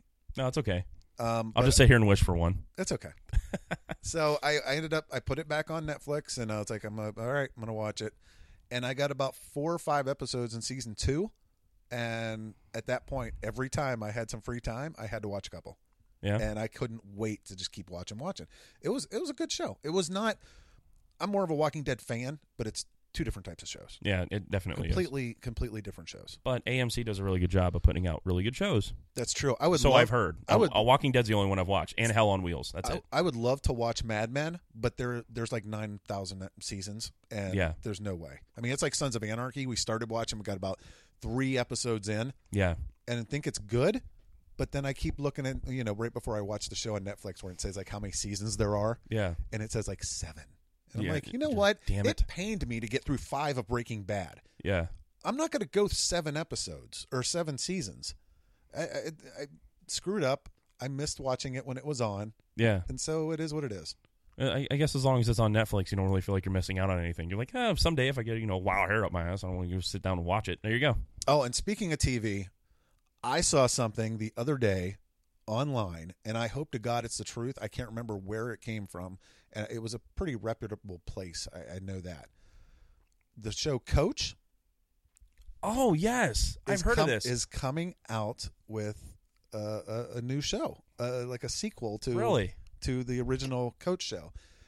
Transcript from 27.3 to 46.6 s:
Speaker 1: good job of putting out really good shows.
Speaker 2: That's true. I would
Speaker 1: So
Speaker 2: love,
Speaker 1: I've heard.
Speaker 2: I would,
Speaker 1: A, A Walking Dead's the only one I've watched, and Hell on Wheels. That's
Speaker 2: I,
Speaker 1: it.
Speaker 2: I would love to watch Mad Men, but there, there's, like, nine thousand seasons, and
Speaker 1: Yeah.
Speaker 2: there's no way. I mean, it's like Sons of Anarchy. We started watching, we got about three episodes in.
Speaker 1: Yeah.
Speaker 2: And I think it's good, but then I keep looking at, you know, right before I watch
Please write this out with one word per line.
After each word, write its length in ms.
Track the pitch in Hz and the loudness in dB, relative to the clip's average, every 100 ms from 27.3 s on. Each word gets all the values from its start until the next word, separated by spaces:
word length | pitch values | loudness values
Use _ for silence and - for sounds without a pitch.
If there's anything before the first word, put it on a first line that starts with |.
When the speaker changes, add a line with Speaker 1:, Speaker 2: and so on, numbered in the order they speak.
| 92 | 4
Speaker 1:
good 100 | 90 | 6
job 260 | 92 90 85 | 6 4 6
of 60 | |
putting 240 | - - 90 | 6 6 0
out 160 | 78 | 0
really 180 | - 90 | 0 2
good 140 | 101 127 | 2 0
shows. 380 | 202 196 - - - | 2 2 2 -4 -8
Speaker 2:
That's 200 | - 120 | -4 -2
true. 200 | - 139 139 | 0 2 4
I 80 | 151 | 4
would 120 | 165 | 6
Speaker 1:
So 100 | 139 | 10
Speaker 2:
love, 100 | 127 | 10
Speaker 1:
I've 80 | 117 | 8
heard. 280 | 123 92 80 - | 6 4 0 4
Speaker 2:
I 80 | 180 | 6
would, 140 | 185 | 6
Speaker 1:
A, 40 | 104 | 6
A 40 | |
Walking 300 | 113 135 147 | 8 8 8
Dead's 160 | 123 113 | 4 6
the 60 | |
only 140 | 104 98 | 4 4
one 100 | 98 | 2
I've 100 | 92 | 2
watched, 260 | 98 82 - | 2 0 0
and 120 | 117 | 4
Hell 200 | 113 107 | 6 6
on 120 | 95 | 6
Wheels. 300 | 90 80 - | 2 -4 -6
That's 140 | 85 - | -6 -4
Speaker 2:
I, 40 | |
Speaker 1:
it. 100 | - - | -4 -2
Speaker 2:
I 80 | 135 | 0
would 160 | 175 117 | 2 2
love 240 | 120 135 | 0 2
to 120 | - | 0
watch 280 | 123 117 113 | 0 0 -2
Mad 300 | 117 107 113 | -2 -2 -2
Men, 280 | 135 156 170 - | -2 -4 -6 -14
but 220 | 113 117 - | -4 -4 -2
there, 280 | 123 120 - | -4 -4 -6
there's, 240 | 117 117 | -6 -4
like, 140 | 120 104 | -4 -4
nine 340 | 107 107 104 - | -6 -6 -8 -8
thousand 400 | 101 95 95 95 - | -6 -6 -8 -12 -12
seasons, 540 | - 101 95 104 - - - | -10 -8 -8 -10 -12 -14 -10
and 240 | 107 98 | -6 -2
Speaker 1:
Yeah. 200 | 98 82 82 | 0 0 -2
Speaker 2:
there's 180 | 113 101 | -6 -6
no 140 | 104 87 | -6 -6
way. 240 | 78 71 - - | -10 -18 -20 -8
I 60 | |
mean, 100 | 120 | -4
it's 100 | 139 | 0
like 120 | 151 | 0
Sons 200 | - 143 | 0 -2
of 80 | 117 | -2
Anarchy. 440 | 107 110 127 139 131 | -4 -4 -4 -4 -4
We 100 | 113 | -2
started 320 | - 113 113 | -2 -2 -2
watching, 280 | 113 117 110 | -2 -4 -4
we 40 | |
got 140 | 101 95 | -6 -4
about 240 | 95 95 - - - _ | -4 -6 -10 -20 -20 _
three 380 | - 123 131 131 | -4 0 2 2
episodes 500 | 120 120 120 110 98 | 0 -2 0 0 0
in. 240 | 107 131 - _ | -2 -2 -6 _
Speaker 1:
Yeah. 260 | 101 92 82 - - - | 2 2 2 -6 -8 -4
Speaker 2:
And 140 | 120 | -4
I 20 | |
think 240 | 113 143 151 | -2 -4 -4
it's 120 | - | -6
good, 440 | 104 120 156 240 - - - - - - | 0 4 4 2 -4 -18 -20 -20 -12 -6
but 160 | 135 | -4
then 120 | 143 | -2
I 80 | 139 | -4
keep 280 | 135 160 - | -2 -2 -2
looking 260 | 143 143 131 | -2 -2 -4
at, 100 | 131 - | -4 -4
you 160 | 131 | -2
know, 80 | 110 | -2
right 180 | 104 117 | -2 -4
before 240 | 113 - 107 | -4 -4 -2
I 40 | |
watch 280 | 101 104 | -2 -4